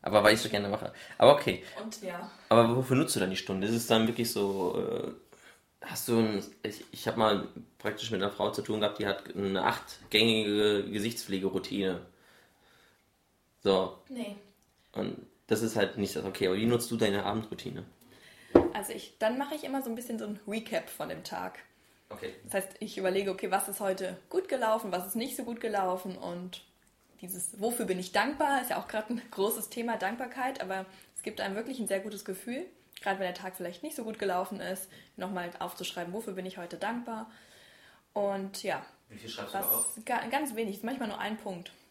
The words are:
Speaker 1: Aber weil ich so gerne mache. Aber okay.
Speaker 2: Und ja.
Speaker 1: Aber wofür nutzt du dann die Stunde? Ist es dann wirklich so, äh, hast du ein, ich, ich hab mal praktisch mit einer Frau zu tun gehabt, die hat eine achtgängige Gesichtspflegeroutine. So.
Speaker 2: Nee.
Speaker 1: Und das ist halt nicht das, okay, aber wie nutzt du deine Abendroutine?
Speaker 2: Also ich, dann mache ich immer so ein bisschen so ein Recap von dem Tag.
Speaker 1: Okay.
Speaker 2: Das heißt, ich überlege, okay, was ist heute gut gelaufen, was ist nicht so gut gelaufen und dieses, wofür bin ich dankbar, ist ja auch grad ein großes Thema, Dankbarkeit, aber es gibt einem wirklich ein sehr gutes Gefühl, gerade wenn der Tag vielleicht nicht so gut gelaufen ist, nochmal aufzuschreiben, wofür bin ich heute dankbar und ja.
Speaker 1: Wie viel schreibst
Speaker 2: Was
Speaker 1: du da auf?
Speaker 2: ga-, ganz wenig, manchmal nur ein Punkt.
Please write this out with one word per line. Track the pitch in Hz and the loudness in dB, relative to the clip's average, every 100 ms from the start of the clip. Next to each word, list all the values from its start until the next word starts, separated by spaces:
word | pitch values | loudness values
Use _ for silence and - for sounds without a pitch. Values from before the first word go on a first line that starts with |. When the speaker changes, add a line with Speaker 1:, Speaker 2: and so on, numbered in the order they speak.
Speaker 1:
Aber | - 104 | 6 8
weil | 104 | 8
ich | 107 | 6
so | 113 | 4
gerne | 107 101 | 0 0
mache. | 104 - - - - | -2 -4 -10 -18 8
Aber | 120 | 10
okay. | 147 - 90 - - | 10 6 -2 -4 -10
Speaker 2:
Und | 220 - | -10 -8
ja. | 185 175 - - - | -10 -8 -10 -16 6
Speaker 1:
Aber | 113 117 123 | 8 8 6
wofür | 127 131 | 4 4
nutzt | 156 | 4
du | - | 2
dann | 92 | 0
die | 95 | -2
Stunde? | - 95 101 | -2 -2 2
Ist | |
es | 117 117 | 0 4
dann | 113 113 | 4 6
wirklich | 117 117 | 2 0
so, | - 101 98 90 - | 2 0 2 0 0
äh, | 92 - - - _ - - - _ _ - | -2 -2 -6 -8 _ -20 -20 -20 _ _ -10
hast | - - | -6 2
du | 113 | 4
ein, | 110 101 - - | 4 2 -4 -8
ich, | 107 - - | -8 -8 -14
ich | - - | -6 -2
hab | - | 4
mal | 110 101 - - - _ | 4 4 0 -12 -18 _
praktisch | 107 104 113 | -6 -4 -4
mit | 107 | 0
einer | 101 | 0
Frau | - 101 | 0 0
zu | - | 0
tun | - 110 | -2 0
gehabt, | 104 - | 0 0
die | 101 | -2
hat | 98 - - | -2 -6 -2
eine | 98 95 | 0 2
achtgängige | - - - - - 107 113 110 107 104 107 104 98 | 2 0 -6 -18 0 4 6 4 4 4 6 4 0
Gesichtspflegeroutine. | 104 107 113 - 95 95 95 - 101 95 87 - _ - - _ _ _ _ _ _ _ _ _ _ _ _ | -2 -2 -4 -4 0 0 -2 -4 -2 0 -2 -6 _ -20 -20 _ _ _ _ _ _ _ _ _ _ _ _
So. | - 196 190 - - | 4 4 4 -6 -12
Speaker 2:
Nee. | 254 220 202 - _ _ _ _ | -10 -8 -10 -18 _ _ _ _
Speaker 1:
Und | - 95 87 - _ - | -6 -4 -6 -14 _ 0
das | 104 | 2
ist | 113 110 | 2 2
halt | 98 - | 2 2
nicht | 98 78 | -2 -2
das, | |
okay, | 95 95 92 | -4 0 2
aber | 95 | 2
wie | 113 | 4
nutzt | 120 117 | 2 2
du | 117 | 2
deine | 110 101 | 2 2
Abendroutine? | 98 107 110 - - - 90 - - - - - - - - | 0 -2 -4 -10 -8 -10 -12 -18 -20 -20 -20 -20 6 8 8
Speaker 2:
Also | 214 196 | -2 -4
ich, | 220 - - | -8 -10 0
dann | 220 247 | 0 0
mache | 285 | -2
ich | 302 | -4
immer | 269 269 | -4 -4
so | 254 | -2
ein | |
bisschen | 226 240 220 | -6 -6 -6
so | 214 | -6
ein | 202 - | -8 -4
Recap | 214 226 196 - | -6 -2 -4 -4
von | - 151 | -8 -8
dem | 160 | -8
Tag. | 170 - 185 - - _ _ _ _ | -6 -6 -6 -8 -20 _ _ _ _
Speaker 1:
Okay. | - 92 - | -10 -10 -10
Speaker 2:
Das | - | -4
heißt, | 202 190 - | -2 -2 -8
ich | 214 - | -8 0
überlege, | 190 180 196 | 2 2 0
okay, | 185 202 | -2 0
was | 190 202 | 0 0
ist | 196 | -2
heute | 202 190 185 185 - | 0 0 -2 -6 -2
gut | 349 381 | -2 0
gelaufen, | 262 226 220 220 | 0 2 2 2
was | 180 190 | -4 -2
ist | 233 | -4
nicht | 262 - | -4 -6
so | |
gut | 226 226 | -6 -4
gelaufen | 226 202 185 185 185 180 | -2 0 0 0 -4 -8
und | - 175 180 - - _ _ _ _ _ | -8 -8 -10 -12 -18 _ _ _ _ _
dieses, | 180 185 - - | -12 -6 -8 -2
wofür | 214 240 202 | -2 0 0
bin | 185 | 0
ich | 180 | 2
dankbar, | 208 233 294 294 277 | 2 2 2 4 4
ist | 247 | 2
ja | - | -4
auch | - | -2
grad | 220 214 | -6 -4
ein | 240 - | -6 -6
großes | - 196 226 - | 0 2 2 -6
Thema, | - 233 220 | -6 -2 0
Dankbarkeit, | 190 233 254 262 254 262 | -2 -2 -6 -4 -4 -4
aber | 185 190 190 - - - | -4 -4 -6 -14 -16 -10
es | |
gibt | - 214 | -10 -6
einem | 196 | -4
wirklich | 196 233 254 | -4 -6 -4
ein | 202 | -2
sehr | 190 | -2
gutes | 202 202 | -2 -8
Gefühl, | - 190 - 254 370 - _ - | -8 -8 -6 -6 -8 -14 _ -8
gerade | - 196 | -4 -2
wenn | 185 | -2
der | |
Tag | 180 185 185 | -4 -10 -8
vielleicht | 175 175 | -10 -8
nicht | 302 302 | -10 -8
so | |
gut | 220 214 | -8 -4
gelaufen | 202 180 190 196 | 0 0 -2 -6
ist, | 175 190 - - - - | -6 -8 -10 -16 -20 -10
nochmal | 185 185 175 175 | -6 -4 -6 -6
aufzuschreiben, | 180 - 175 - 170 | -8 -6 -8 -6 -6
wofür | 196 220 | -6 -6
bin | 185 | -6
ich | 185 190 | -8 -8
heute | 175 175 | -10 -4
dankbar | 196 240 240 220 226 - - - - - - - _ | -4 -4 -6 -8 -10 -16 -20 -20 -20 -20 -20 -20 _
und | - 202 196 196 196 | -2 0 0 -4 -6
ja. | 202 147 - - _ | -2 -4 -4 -20 _
Speaker 1:
Wie | 104 | -16
viel | 110 | -12
schreibst | - 202 | -10 -6
Speaker 2:
Was | 196 196 - - | -4 0 0 0
Speaker 1:
du | - | -2
da | - 233 | -4 -2
auf? | |
Speaker 2:
ga-, | 233 | 0
ganz | 269 294 220 | -2 -2 -2
wenig, | 226 202 | -4 -4
manchmal | 226 262 226 | -6 -4 -4
nur | - | -4
ein | 202 214 | -6 -6
Punkt. | 208 180 180 - _ | -6 -10 -10 -18 _